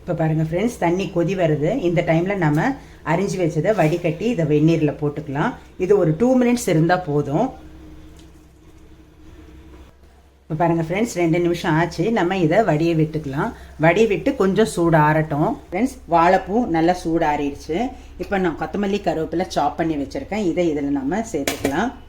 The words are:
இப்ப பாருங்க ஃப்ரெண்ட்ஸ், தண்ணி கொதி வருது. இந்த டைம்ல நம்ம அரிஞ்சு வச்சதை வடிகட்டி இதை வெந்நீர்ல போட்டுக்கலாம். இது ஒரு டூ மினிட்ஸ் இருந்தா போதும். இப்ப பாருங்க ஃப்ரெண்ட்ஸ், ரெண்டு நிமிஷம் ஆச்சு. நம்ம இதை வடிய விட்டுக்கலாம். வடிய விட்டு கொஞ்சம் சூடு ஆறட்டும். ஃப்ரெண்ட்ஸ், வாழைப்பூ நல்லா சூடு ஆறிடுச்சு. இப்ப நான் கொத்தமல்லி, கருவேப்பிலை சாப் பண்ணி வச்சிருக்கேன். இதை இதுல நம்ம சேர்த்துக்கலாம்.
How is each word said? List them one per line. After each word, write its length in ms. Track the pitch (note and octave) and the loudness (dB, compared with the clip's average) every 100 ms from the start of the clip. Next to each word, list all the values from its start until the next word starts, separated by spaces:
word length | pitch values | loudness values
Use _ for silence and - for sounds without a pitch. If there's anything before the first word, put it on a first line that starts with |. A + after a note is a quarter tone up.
இப்ப 140 | - | -6
பாருங்க 280 | D#3+ D#3+ D#3+ | -2 0 0
ஃப்ரெண்ட்ஸ், 360 | D#3+ E3+ A3 - | 0 0 -2 0
தண்ணி 340 | F3 F3+ F#3+ E3+ | -2 0 -2 -2
கொதி 180 | E3+ | 0
வருது. 440 | F#3+ E3 D3+ D3 A#3+ | 0 0 2 0 0
இந்த 240 | F3+ E3 | 0 0
டைம்ல 340 | - D#3+ F3+ G3+ | 2 0 0 0
நம்ம 320 | D#3 D3 G#3+ C4+ - - | 0 2 0 -4 -10 -14
அரிஞ்சு 320 | - E3+ G3 E3 | -4 -2 -2 0
வச்சதை 380 | E3+ D#3 F3+ | 0 0 0
வடிகட்டி 500 | G#3+ D#3 E3+ E3+ D#3 | 2 2 2 -2 -2
இதை 200 | G#3+ A#3 | -2 0
வெந்நீர்ல 500 | D3+ D3+ D#3 D#3+ D3 C#3 | 2 2 4 2 0 -2
போட்டுக்கலாம். 540 | D3 D3 D3+ C#3 G3+ - - - | -4 -4 -8 -4 -4 -4 -16 -6
இது 200 | F#3 G3+ | 0 2
ஒரு 160 | E3+ D#3 | 2 2
டூ 220 | A#3+ B3+ | 2 4
மினிட்ஸ் 280 | A#3+ A#3+ - | 2 2 0
இருந்தா 280 | D#3+ E3 F3+ | 2 2 2
போதும். 680 | F3+ D3 C#3+ D3 B3+ - - - - - - - - - - - - - - - - - - - - - - - - - - - - _ | 0 -2 0 -2 -2 -4 -20 -20 -20 -20 -20 -20 -20 -20 -20 -20 -20 -20 -20 -20 -20 -20 -20 -20 -20 -20 -20 -20 -20 -20 -20 -20 -20 _
இப்ப 240 | _ D#3 E3+ | _ -2 0
பாருங்க 160 | E3+ | 2
ஃப்ரெண்ட்ஸ், 320 | D#3+ F#3 A#3 | 0 -2 -2
ரெண்டு 260 | E3+ E3+ E3+ | 0 2 2
நிமிஷம் 340 | F3 E3+ F#3+ | 2 0 0
ஆச்சு. 380 | D#3 F3 E3+ F3+ | 0 0 0 0
நம்ம 240 | A#3 F3 F#3+ | 2 0 2
இதை 260 | D#3+ F3+ | 2 4
வடிய 320 | A3+ D3+ E3 | 2 2 2
விட்டுக்கலாம். 580 | E3 D#3 D#3 D3+ C3+ G#3 - - - | 2 0 -2 -6 -4 -6 -6 -18 0
வடிய 280 | D#3 F3 A3 | 2 4 4
விட்டு 300 | G3 - C4+ | 2 -2 2
கொஞ்சம் 300 | F#3+ F#3+ A3 | 2 4 2
சூடு 320 | - E3+ D#3+ | 2 2 4
ஆறட்டும். 580 | D3+ D#3 D#3 C#3+ F3+ D4+ - | 4 2 0 0 0 -2 -6
ஃப்ரெண்ட்ஸ், 260 | F3 B3+ - - | -2 -2 -4 0
வாழைப்பூ 560 | E3 E3+ F#3 F3+ G#3 A3+ | 4 6 4 2 -2 0
நல்லா 260 | E3 E3 | 2 2
சூடு 340 | F3+ E3 E3 D#3 | 2 0 0 0
ஆறிடுச்சு. 640 | D3 C#3+ C#3 - D#3+ B3 - - - | 0 -2 -6 -6 -4 -4 -6 -18 -12
இப்ப 200 | F3+ G3 | -4 0
நான் 200 | F3+ C#3+ | 0 -2
கொத்தமல்லி, 420 | D#3+ F#3+ G3+ G3+ | -6 -4 -2 0
கருவேப்பிலை 480 | F#3 D#3 D#3 E3+ F3+ | -2 -2 -2 -2 -2
சாப் 280 | - D3 C#3+ | 0 -2 0
பண்ணி 200 | E3 D3+ | -2 -2
வச்சிருக்கேன். 480 | C3 D3 C3 G3+ | -4 -8 -6 -2
இதை 320 | G3 D#3 F3 D3 | -2 0 0 0
இதுல 40 | |
நம்ம 380 | C#3+ C#3+ C3+ F#3 | -2 -2 -2 -4
சேர்த்துக்கலாம். 720 | A3+ D#3 C#3 - C#3 C#3+ A#3 - | -4 -4 -4 -4 -4 -2 -4 -6